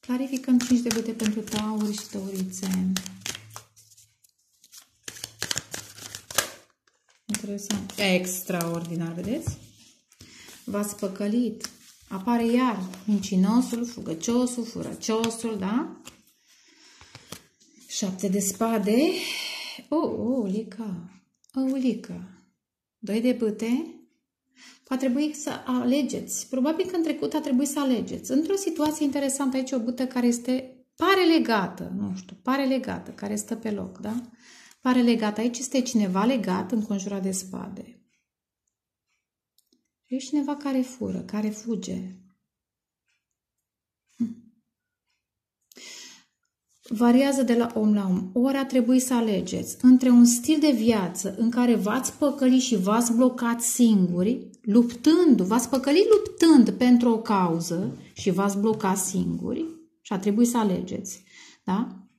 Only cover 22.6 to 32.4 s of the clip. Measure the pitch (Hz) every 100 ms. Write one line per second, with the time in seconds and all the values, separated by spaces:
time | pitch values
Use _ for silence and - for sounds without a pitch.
22.6 | _ _ _ _ 202 208 240 240 226 208
23.6 | 226 254 330 - _ _ _ _ _ _
24.6 | - - _ 262 262 247 302 302 - -
25.6 | - 247 247 277 254 - - - - 262
26.6 | 262 320 370 359 320 294 - 302 294 254
27.6 | 285 - 277 240 185 - - 262 330 392
28.6 | 359 330 302 302 294 277 277 262 277 262
29.6 | 254 262 226 240 254 254 240 240 - 254
30.6 | 262 - _ _ 339 381 349 330 226 220
31.6 | 180 - 175 190 202 185 - -